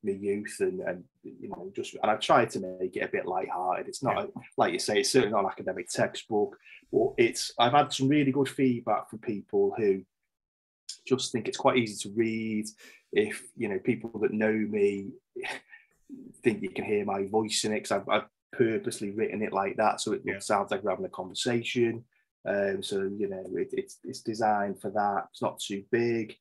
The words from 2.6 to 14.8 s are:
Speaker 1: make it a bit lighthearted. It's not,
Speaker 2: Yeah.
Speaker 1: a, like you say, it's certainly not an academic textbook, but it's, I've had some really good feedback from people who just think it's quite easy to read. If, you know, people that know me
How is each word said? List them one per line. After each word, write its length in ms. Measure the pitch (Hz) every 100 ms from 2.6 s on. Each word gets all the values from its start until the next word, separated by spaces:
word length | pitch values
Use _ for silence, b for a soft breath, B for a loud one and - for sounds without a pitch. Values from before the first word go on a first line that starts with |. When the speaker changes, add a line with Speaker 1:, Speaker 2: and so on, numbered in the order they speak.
| 92 92
Speaker 1:
make 160 | 92 107
it 60 |
a 100 | 98
bit 140 | 98 90
lighthearted. 640 | 92 - 87 92 92 95
It's 160 | -
not, 140 | 127 98
Speaker 2:
Yeah. 60 | 104 -
Speaker 1:
a, 40 | - -
like 160 | 107
you 60 | 85
say, 200 | - 104
it's 120 | 98
certainly 220 | 135 104
not 120 | 107 95
an 60 |
academic 360 | - 95 92 87
textbook, 680 | - 104 - - 107 104 - B B B
but 220 | - 120 -
it's, 340 | 117 - - -
I've 140 | 120
had 200 | 147 139
some 160 | - 135
really 240 | 151 139
good 180 | 135 131
feedback 600 | - 131 120 117 104 -
from 80 | 110
people 540 | - 101 - 101 98 -
who 260 | 104 95 92 _ _ _ _ _ _ _ - - -
just 240 | - -
think 160 | 120 104
it's 100 | -
quite 200 | 135 131
easy 300 | 110 101 104
to 80 | 104
read. 520 | 113 113 110 107 107 - B B B
If, 300 | - 107 - - -
you 140 | 113
know, 100 | 95
people 400 | - 117 113 110
that 140 | 104
know 180 | 107 107
me 600 | 110 107 104